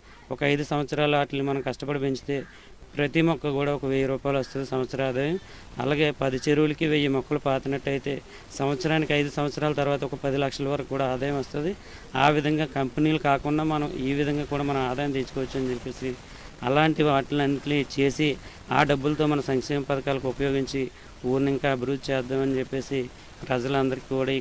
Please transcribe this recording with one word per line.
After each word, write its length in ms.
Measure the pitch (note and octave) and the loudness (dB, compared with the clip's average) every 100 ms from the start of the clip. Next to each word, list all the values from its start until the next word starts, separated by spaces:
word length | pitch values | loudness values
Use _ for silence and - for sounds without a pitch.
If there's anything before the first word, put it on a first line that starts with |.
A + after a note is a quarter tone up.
| - - - | -20 -20 -10
ఒక 120 | B2+ | -2
ఐదు 220 | C#3+ C#3+ | 2 2
సంవత్సరాలు 520 | D3 D3 C#3+ D3 D3 D3 | 0 -2 -2 0 2 4
వాటిని 260 | C#3+ C#3 | 2 0
మనం 180 | C#3 C#3 | 0 0
కష్టపడి 380 | C3 A#2+ C#3 C#3+ | -2 -4 -4 -2
పెంచితే 460 | C#3 C3 - C#3 - - - - - - | 0 -2 -4 -6 -6 -16 -20 -20 -10 -2
ప్రతి 260 | C#3+ D#3+ | 0 4
మొక్క 280 | E3 D3+ D3 | 2 2 0
కూడా 240 | C#3 C#3+ | 0 0
ఒక 100 | C#3+ | 0
వెయ్యి 220 | C3+ C3+ C3+ | 0 2 2
రూపాయలు 320 | C3+ C#3 C#3 | 0 0 0
వస్తుంది 280 | B2+ C3+ C3 | -2 -4 -2
సంవత్సర 360 | C3 B2+ C3 | -2 -2 0
ఆదాయం. 360 | C3+ B2+ D3 F#3 - - - - | 0 0 0 -2 -6 -18 -14 -4
అలాగే 320 | B2+ D3 D3+ | 0 2 2
పది 300 | - C3+ B2+ D3+ | 2 0 0 2
చెరువులకి 380 | D3 D3+ D3 D#3+ | 4 4 2 2
వెయ్యి 220 | D3+ C#3+ | 2 4
మొక్కలు 300 | C3+ - D3+ | 2 0 -2
పాతినట్టయితే 840 | C#3+ C3+ C3+ C#3 C#3+ C#3 C#3+ C3+ - - - - | 0 0 0 -4 -2 -2 -2 -6 -8 -18 -14 -2
సంవత్సరానికి 560 | C#3 C#3 D#3 D#3 D3+ | 0 0 2 2 2
ఐదు 160 | D3 C#3+ | 2 2
సంవత్సరాల 420 | D3 D3 - D3+ | 0 -2 0 0
తర్వాత 320 | C#3+ C#3+ C#3 | 2 2 0
ఒక 100 | C#3 | -2
పది 220 | C#3 C#3 C3+ | -2 -2 0
లక్షల 320 | C3+ - C#3 | 0 -2 -2
వరకు 200 | C#3+ B2+ | -2 -2
కూడా 240 | C3+ C3 | -2 0
ఆదాయం 260 | B2+ C#3 C#3+ | 0 -2 -2
వస్తుంది. 380 | B2 D3 D#3+ G3+ - - - | -4 -4 -4 -6 -12 -18 -6
ఆ 140 | C3 C#3+ | 4 6
విధంగా 360 | D3+ D3 D3+ | 6 2 2
కంపెనీలు 540 | D3+ C#3+ C3 - D#3 D#3 | 0 0 -2 2 2 4
కాకుండా 460 | C#3+ C#3 D3 D3+ | 2 2 2 0
మనం 280 | D#3 D3+ D3 | 2 0 -2
ఈ 200 | - C3 | -2 -2
విధంగా 320 | C#3 D3 D3 | 0 0 0
కూడా 180 | C#3 C#3+ | -2 -2
మనం 180 | C#3+ C3+ | 0 0
ఆదాయం 320 | B2+ B2+ C#3+ | 0 0 -2
తెచ్చుకోవచ్చు 480 | C3+ B2 C3+ B2+ C#3 | -2 -2 -4 -4 -2
అని 100 | C3 | -2
చెప్పేసి 440 | A#2+ B2+ A#2+ C3 B2 - - - - | -2 -6 -8 -6 -8 -12 -18 -18 -6
అలాంటి 400 | B2 C#3+ D#3+ D#3 | 2 4 4 4
వాటిలన్నింటినీ 840 | D3+ C#3 B2+ D3 C#3 C#3 C#3+ D3 C3 C3+ | 4 4 2 0 2 0 0 0 0 2
చేసి 360 | C#3 - D3+ - - - - | 2 2 0 0 -8 -16 0
ఆ 120 | C3 | 4
డబ్బులతో 440 | D3 C#3 C#3+ D3+ D3+ | 4 4 2 2 2
మన 140 | D3 | 2
సంక్షేమ 420 | C3+ C3 B2 C#3+ | 2 0 0 -4
పథకాలకు 460 | C3+ C3+ C#3 C3+ C3 | 0 -2 0 -2 -2
ఉపయోగించి 600 | B2 C#3 C#3 B2+ C#3 B2+ - - - B2+ | -2 0 0 0 -2 -4 -8 -20 -6 0
ఊరిని 240 | C3+ C#3 | 2 2
ఇంకా 200 | C3+ C#3+ | 2 0
అభివృద్ధి 420 | C3+ B2 C#3 - | 0 0 -2 0
చేద్దామని 460 | C3+ B2 C3+ C3+ C3 | -2 0 0 0 0
చెప్పేసి 520 | B2+ C3+ A#2+ C3+ B2 - - - - | -2 -4 -2 -4 -4 -10 -18 -14 -4
ప్రజలందరికీ 680 | B2+ B2+ C#3 C3+ C3 - | -2 0 2 2 0 -2
కూడా 180 | C3+ C3 | -2 0
ఈ 80 | C3+ | 0